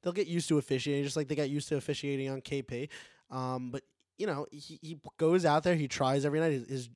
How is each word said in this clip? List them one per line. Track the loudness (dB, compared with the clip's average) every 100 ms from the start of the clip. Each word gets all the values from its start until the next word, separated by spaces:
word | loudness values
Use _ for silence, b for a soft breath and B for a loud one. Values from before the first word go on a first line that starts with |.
they'll | -4
get | -2 0
used | 0 2
to | 2
officiating, | 2 0 0 0 0
just | -2
like | -2
they | 0
got | 0
used | -2 -2
to | -2
officiating | -2 -4 -2 -2 -2
on | -6
K | -4 -6
P. | -4 -6 -8 B B B B
Um, | -6 -4 -4 -4
but | -8 -12 _ _ -6
you | -4
know, | -4 -6
he, | -12 -18 -16
he | -14 -14 -12 2
goes | 4 6
out | 6 4
there, | 4 2
he | 2
tries | 2 2 4 2
every | 2
night, | 2
he's, | 0 -2
he's, | -8 -8